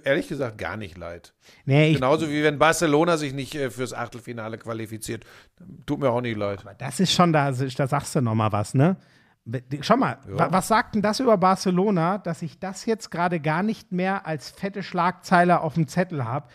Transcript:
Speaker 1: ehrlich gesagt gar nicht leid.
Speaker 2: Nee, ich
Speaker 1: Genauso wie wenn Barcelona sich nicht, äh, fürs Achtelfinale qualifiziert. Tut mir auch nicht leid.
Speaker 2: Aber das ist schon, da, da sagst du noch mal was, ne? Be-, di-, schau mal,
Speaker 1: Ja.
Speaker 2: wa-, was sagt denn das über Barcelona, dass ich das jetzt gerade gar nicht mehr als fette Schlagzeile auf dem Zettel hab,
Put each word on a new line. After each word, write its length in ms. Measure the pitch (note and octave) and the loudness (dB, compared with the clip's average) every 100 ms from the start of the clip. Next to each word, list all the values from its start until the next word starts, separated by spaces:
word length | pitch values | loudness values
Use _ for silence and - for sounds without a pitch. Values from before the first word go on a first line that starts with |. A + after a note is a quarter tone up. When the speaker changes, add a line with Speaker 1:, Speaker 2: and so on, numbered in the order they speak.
| C#3+ | 0
Speaker 1:
ehrlich 220 | D3 C#3+ | 0 -2
gesagt 300 | D3 B2+ A2 | -6 -6 -6
gar 180 | E2 G2+ | -8 -8
nicht 220 | G2+ E2 | -12 -14
leid. 360 | E2+ F2 - _ _ - | -14 -14 -18 _ _ -12
Speaker 2:
Nee, 280 | - C#3 D#3 | 2 4 6
ich 40 | D3 | 4
Speaker 1:
Genauso 340 | B2+ D#3 D#3+ | 4 2 2
wie 140 | D3 | 0
wenn 160 | D3+ D3 | 0 4
Barcelona 560 | D#3 D#3+ E3+ D3 E3+ E3 | 4 4 4 4 4 2
sich 180 | D3 | -2
nicht, 220 | C#3 B2 D3+ | -6 -8 -6
äh, 140 | C3+ | -6
fürs 240 | A2+ B2+ | -6 -8
Achtelfinale 640 | A#2 A#2 A#2+ A2 A#2 A2 A2 | -8 -10 -12 -14 -10 -10 -10
qualifiziert. 640 | A2 A2+ A2 A2 - A2+ - - _ _ - - - | -8 -8 -8 -10 -8 -10 -10 -20 _ _ -20 -18 -8
Tut 160 | D3 | -2
mir 80 | C#3 | 0
auch 100 | A#2 | 0
nicht 160 | B2 G#2+ | -2 -4
leid. 220 | G2+ G2 G2+ | -4 -4 -12
Speaker 2:
Aber 80 | |
das 260 | G2 C3 - | -12 -12 -2
ist 140 | F#3+ | 0
schon, 180 | - F3 | 4 4
da, 220 | D#3 C#3+ | 4 2
da 340 | B2+ C3+ - C3+ | -2 -4 -4 -2
sagst 280 | C#3+ - E3 | -2 -2 -2
du 40 | |
noch 140 | A#2+ A2 | 0 2
mal 160 | A2 | 2
was, 220 | G#2 G#2 | 0 0
ne? 240 | C3+ D3+ F#3+ _ _ _ _ - | 2 4 2 _ _ _ _ -12
Be-, 160 | B2+ | -10
di-, 180 | B2 C#3+ | -8 -10
schau 160 | C3+ A#3+ | 0 2
mal, 200 | F#3+ A#2 - | 2 -2 -8
Speaker 1:
Ja. 100 | G2+ | -2
Speaker 2:
wa-, 80 | D#3+ | 2
was 160 | F3+ - | 2 2
sagt 260 | A3 - A3 | 0 0 -2
denn 60 | |
das 180 | G3+ G#3 | -2 0
über 180 | B3+ G#3+ | 2 4
Barcelona, 800 | F#3 F#3+ G3 F3+ G#3 F#3 E3 G3+ | 4 2 2 2 2 2 2 0
dass 240 | F3+ E3 | -4 -8
ich 180 | D#3+ - | -10 -10
das 260 | F#3 F#3+ - | -12 -8 -4
jetzt 260 | A3 - | -4 -4
gerade 280 | E3+ F3 E3+ | -2 -2 0
gar 200 | D3 D#3 | 0 0
nicht 300 | G#3 A3 - | 0 -4 -6
mehr 340 | F3+ F#3 G3 - | -4 -2 -2 -4
als 240 | D#3 - | -8 -8
fette 320 | - G3 G3+ | -8 -8 -6
Schlagzeile 760 | F3 F3+ F3 F3+ - F3+ F3 E3+ | -6 0 0 -2 2 4 6 4
auf 120 | D#3+ | 2
dem 140 | D3 D#3 | 0 0
Zettel 360 | - F#3 D#3+ A2+ | 0 -2 -2 -4
hab, 240 | C#3 - | -4 -8